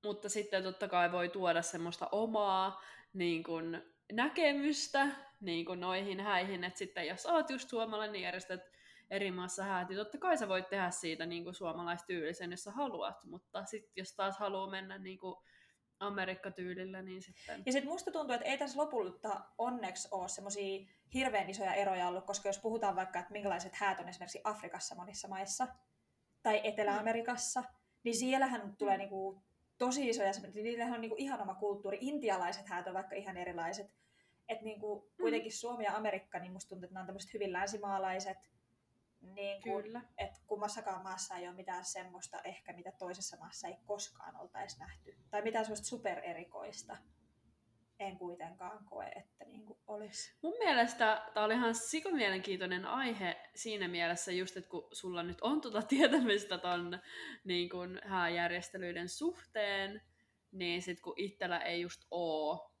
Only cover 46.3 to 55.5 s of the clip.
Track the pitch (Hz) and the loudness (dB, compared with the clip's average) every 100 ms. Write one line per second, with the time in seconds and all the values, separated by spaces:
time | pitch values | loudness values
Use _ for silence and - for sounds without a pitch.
46.3 | 160 175 196 196 - - - - _ _ | -8 -8 -10 -10 -10 -12 -12 -14 _ _
47.3 | _ _ _ _ _ _ _ 196 185 180 | _ _ _ _ _ _ _ -8 -6 -8
48.3 | 175 160 180 180 214 202 - - - - | -8 -10 -10 -10 -10 -12 -8 -8 -10 -14
49.3 | _ - 214 214 220 - 208 214 208 - | _ -18 -18 -18 -20 -10 -8 -8 -8 -10
50.3 | - 311 453 415 262 233 - 220 220 - | -6 -4 2 4 6 6 6 6 6 2
51.3 | - 214 226 240 226 - 320 349 320 208 | 2 4 6 4 2 0 -2 0 4 4
52.3 | 190 190 185 180 180 185 247 262 214 180 | 2 0 0 0 0 0 0 0 0 -2
53.3 | - - - 233 214 180 175 170 170 - | -2 -8 -8 -6 -2 -2 2 2 2 0
54.3 | 180 185 190 175 175 - - 185 175 175 | 0 0 -4 -6 -8 -8 -8 -4 -2 -4
55.3 | 175 226 | 0 2